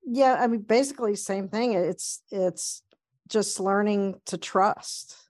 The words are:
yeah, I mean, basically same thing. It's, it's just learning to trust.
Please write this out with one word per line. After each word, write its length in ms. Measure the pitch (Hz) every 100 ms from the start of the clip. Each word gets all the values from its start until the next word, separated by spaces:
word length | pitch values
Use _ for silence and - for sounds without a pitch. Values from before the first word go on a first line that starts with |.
| 320
yeah, 320 | 247 262 254
I 80 | 240
mean, 140 | 226
basically 540 | 202 226 277 285 220 202
same 340 | - 196 190
thing. 240 | 214 247
It's, 480 | 190 175 - - - -
it's 520 | 202 185 170 - - _ _ _ _ -
just 320 | 220 202 -
learning 600 | 190 202 208 202 196 190 -
to 100 | 175
trust. 800 | - 185 202 - - - - - _